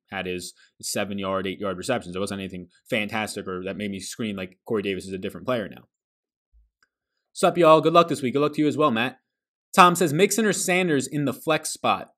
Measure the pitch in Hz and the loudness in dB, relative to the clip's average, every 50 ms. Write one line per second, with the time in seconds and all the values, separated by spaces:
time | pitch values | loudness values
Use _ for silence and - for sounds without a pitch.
0 | _ _ 101 95 92 90 90 90 87 - - _ _ _ _ _ - - - 113 | _ _ -10 -8 -6 -6 -6 -8 -8 -12 -16 _ _ _ _ _ -10 -6 -4 -4
1 | 101 98 101 98 98 95 95 95 95 95 85 - 101 98 92 90 92 135 123 113 | -4 -4 -4 -6 -4 -4 -4 -2 -4 -4 -6 -6 -6 -6 -6 -6 -4 -4 -4 -4
2 | - 90 87 92 101 - 101 98 95 92 95 90 90 87 _ _ _ - 127 110 | -4 -8 -6 -6 -6 -6 -6 -8 -8 -10 -10 -14 -16 -18 _ _ _ -4 -4 -4
3 | 104 104 113 110 107 101 - 104 90 95 92 90 92 95 95 90 104 101 98 92 | -4 -4 -4 -6 -6 -4 -6 -10 -8 -8 -8 -8 -8 -8 -8 -8 -8 -8 -8 -10
4 | 92 - - - 113 107 101 95 95 92 - _ _ - 117 104 95 98 95 90 | -10 -12 -10 -8 -8 -6 -6 -8 -10 -10 -12 _ _ -4 -4 -2 -2 -2 -4 -4
5 | 85 95 95 92 98 95 - 85 92 127 127 117 98 78 64 60 - _ _ _ | -6 -8 -10 -8 -8 -10 -10 -8 -4 -4 -4 -4 -4 -8 -12 -18 -20 _ _ _
6 | _ _ _ _ _ _ _ _ _ _ _ _ _ _ _ _ _ _ _ _ | _ _ _ _ _ _ _ _ _ _ _ _ _ _ _ _ _ _ _ _
7 | _ _ _ _ _ _ _ - 196 175 156 175 165 156 160 160 147 165 165 170 | _ _ _ _ _ _ _ 0 0 2 4 6 8 8 8 8 6 6 6 6
8 | 170 170 143 - 135 120 120 143 147 147 147 151 151 147 123 135 151 147 113 113 | 4 4 0 -2 -4 -2 0 0 0 0 0 0 0 0 2 2 2 2 2 0
9 | 120 131 - - _ _ _ _ _ _ _ _ _ _ - 196 180 180 170 170 | -2 -2 -6 -10 _ _ _ _ _ _ _ _ _ _ 6 8 8 8 8 4
10 | 185 147 143 165 202 196 - 233 220 202 175 - - 190 180 180 185 170 147 135 | 2 0 4 2 2 2 2 0 0 0 0 0 0 0 0 2 2 2 2 0
11 | 127 - 151 147 147 131 - - - 156 156 156 - - - - - 117 98 92 | 0 -2 -4 -2 -2 -2 -4 -4 -2 -2 -2 0 -2 -6 -8 -2 0 0 0 0
12 | - - _ | -2 -10 _